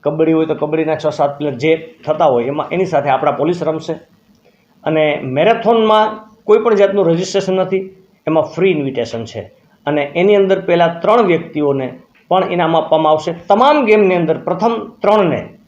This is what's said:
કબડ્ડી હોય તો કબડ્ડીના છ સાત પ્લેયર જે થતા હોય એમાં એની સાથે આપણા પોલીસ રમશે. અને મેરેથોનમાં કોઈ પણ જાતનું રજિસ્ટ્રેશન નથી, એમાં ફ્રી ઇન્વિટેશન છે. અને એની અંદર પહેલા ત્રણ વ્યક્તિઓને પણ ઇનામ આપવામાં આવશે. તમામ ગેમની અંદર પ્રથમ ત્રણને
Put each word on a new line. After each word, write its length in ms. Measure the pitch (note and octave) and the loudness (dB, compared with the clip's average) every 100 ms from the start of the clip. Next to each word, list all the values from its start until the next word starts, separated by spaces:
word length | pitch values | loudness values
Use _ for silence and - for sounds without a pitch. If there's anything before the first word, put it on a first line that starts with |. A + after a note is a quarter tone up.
કબડ્ડી 300 | D3+ D#3 D#3+ | -4 0 2
હોય 120 | D#3+ D#3+ | 2 0
તો 100 | D3+ | -2
કબડ્ડીના 400 | D3+ D#3+ D#3 D#3 | -2 -2 -2 -2
છ 120 | D#3 | -4
સાત 300 | C#3+ C#3+ C#3+ | 0 -2 -2
પ્લેયર 160 | D3 | -6
જે 420 | B2+ D#3 D#3+ - - - | -2 0 0 -2 -14 -6
થતા 200 | D#3 D#3+ | 0 2
હોય 180 | B2 | 2
એમાં 260 | A#2+ D3 C#3 | -2 -6 -4
એની 140 | E3+ F#3 | -4 0
સાથે 240 | D3+ C#3+ | 0 0
આપણા 220 | C3 D3 | 0 0
પોલીસ 320 | C#3+ D3 F3 | 0 -2 -2
રમશે. 300 | D#3+ D#3+ D#3 D#3+ - _ _ _ _ _ _ _ | -4 -4 -6 -10 -12 _ _ _ _ _ _ _
અને 360 | - D#3 D#3 D3 | -2 0 0 -2
મેરેથોનમાં 1040 | C3 C3 F3+ A3+ G#3 A3+ A3 G#3+ G#3+ - - _ | -4 0 2 2 2 2 4 2 2 -4 -18 _
કોઈ 140 | - G#3+ | 2 2
પણ 160 | A#3+ G3+ | 4 2
જાતનું 300 | G3 G3 E3+ | 2 2 2
રજિસ્ટ્રેશન 500 | E3 F3+ G3 F#3 F#3 | 0 -2 -4 -2 -2
નથી, 220 | F#3 F#3+ F#3+ - _ _ - | -2 -4 -6 -16 _ _ -2
એમાં 160 | D#3+ | 0
ફ્રી 280 | C#3+ - F#3+ | 0 0 0
ઇન્વિટેશન 540 | D#3+ C3+ B2 A#2 A#2 A2+ | 0 -2 -4 -6 -8 -10
છે. 260 | A2 F2+ _ _ _ - | -12 -14 _ _ _ -4
અને 160 | D3 | -4
એની 340 | C#3+ E3+ F#3+ G3+ | -2 0 2 4
અંદર 260 | G3 F#3 | 2 0
પહેલા 260 | F3 E3+ E3 | 0 2 0
ત્રણ 340 | E3+ - A#3 | 0 0 2
વ્યક્તિઓને 760 | G3+ D#3+ - D3+ D3 C3+ B2+ - _ _ _ | 2 0 -2 -4 -2 -2 -6 -10 _ _ _
પણ 240 | F3+ F#3+ | 0 0
ઇનામ 240 | F3 E3 E3 | -2 0 0
આપવામાં 360 | - D#3+ D#3 | 0 0 2
આવશે. 220 | D#3 F3 | 0 -2
તમામ 520 | E3+ - G3+ C#4 D4+ A3+ | -10 0 2 4 4 4
ગેમની 300 | G#3+ G3 F3+ | 4 4 2
અંદર 220 | D#3+ D#3+ | 0 -2
પ્રથમ 540 | - F3 A3+ - - - | -4 -2 -2 -2 -8 -4
ત્રણને 520 | F#3+ G#3+ F3+ A#2+ - - | 2 2 2 -2 -8 -20